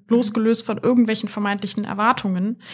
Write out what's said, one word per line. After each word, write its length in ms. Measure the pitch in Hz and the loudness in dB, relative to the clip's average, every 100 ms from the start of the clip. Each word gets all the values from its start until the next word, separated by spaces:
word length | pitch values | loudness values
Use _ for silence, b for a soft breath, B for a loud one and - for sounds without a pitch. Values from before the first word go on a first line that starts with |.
| _ | _
losgelöst 560 | 233 233 226 220 226 - | 2 2 2 2 0 -2
von 120 | 208 | -2
irgendwelchen 500 | 233 247 226 220 202 | 2 4 4 0 -4
vermeintlichen 560 | - 202 202 202 - | -4 -4 -4 -4 -6
Erwartungen. 760 | 208 196 220 - 202 180 202 240 B | -6 0 2 2 0 -2 -2 -6 B